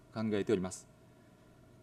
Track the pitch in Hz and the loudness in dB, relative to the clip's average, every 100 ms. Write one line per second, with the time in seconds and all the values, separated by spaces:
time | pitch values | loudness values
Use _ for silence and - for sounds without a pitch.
0 | - 110 110 104 95 98 90 - - - | -12 -4 0 0 2 2 0 -8 -16 -20
1 | - - - - - - - - | -20 -20 -20 -20 -20 -20 -20 -20